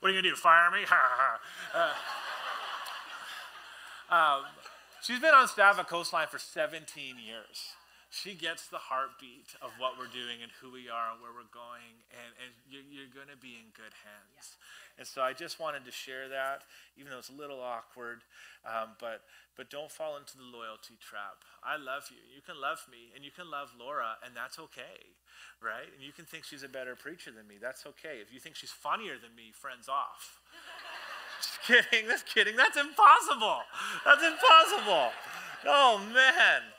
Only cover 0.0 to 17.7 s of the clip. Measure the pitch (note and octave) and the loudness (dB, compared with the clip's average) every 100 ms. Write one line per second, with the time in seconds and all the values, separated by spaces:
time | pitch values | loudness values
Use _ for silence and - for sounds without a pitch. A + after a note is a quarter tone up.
0 | F#3+ F#3+ F#3 D3 F3 E3 F3 F#3+ G3 F3 | 0 2 0 2 8 8 8 2 2 4
1 | C3 B2 C3+ A2+ - - - D#3+ E3 D3 | 4 4 2 0 -8 -14 -8 -2 0 -2
2 | - - - - - - - - - - | -8 -10 -8 -8 -8 -8 -8 -10 -10 -12
3 | - - - - - - - - - - | -14 -14 -14 -14 -16 -18 -20 -20 -18 -20
4 | - F3 D#3 C#3 C#3 - - - - - | 0 4 4 2 -2 -16 -20 -20 -20 -14
5 | - B3 D#4+ C#4+ A#3+ - G3+ G3 F3 E3+ | -8 0 8 8 8 6 6 6 0 -4
6 | E3 E3+ D3+ C#3+ - E3+ D3+ D#3+ D3+ - | -4 -2 -4 -6 -12 -6 -6 -6 -16 -16
7 | C#3 B2+ A2+ A2+ G#2 - - - _ _ | -14 -14 -16 -16 -16 -18 -18 -20 _ _
8 | _ - F#3 F#3+ E3 E3 - - - C3 | _ -14 -14 -10 -8 -8 -12 -14 -8 -6
9 | C3+ - C3 A#2+ - - B2+ A2+ B2+ B2 | -6 -10 -20 -20 -20 -18 -18 -8 -8 -8
10 | B2 A#2+ A#2+ A#2+ A#2 - C3 B2+ B2 A#2 | -14 -12 -12 -12 -14 -18 -20 -18 -12 -8
11 | A2+ A2+ A#2+ A#2+ A2+ A#2 A#2+ A#2+ A#2 A2+ | -8 -10 -16 -20 -20 -20 -20 -20 -20 _
12 | _ A#2+ A#2+ A#2 B2+ A#2 C3 C#3 C#3 C#3+ | _ -20 -20 -20 -20 _ _ -20 -20 -20
13 | C3+ C3 C#3 C#3+ B2+ A#2 A2+ G#2 A2 - | -20 -20 -20 -20 -20 -20 -20 -20 -20 -20
14 | G#2 G#2 G2+ F2+ - - - - - _ | -20 -20 _ _ -20 -20 -20 -20 -20 _
15 | B2+ - C3 C3 E3+ - D#3+ C#3+ B2 - | -16 -6 -6 -6 -14 -10 -8 -10 -12 -16
16 | - C3 C3+ C3+ C3+ C#3 _ - - _ | -14 -14 -12 -8 -6 -8 _ -20 -20 _
17 | C#3+ B2+ A#2+ C3+ D3 C#3 B2 | -18 -16 -16 -18 -16 -12 -10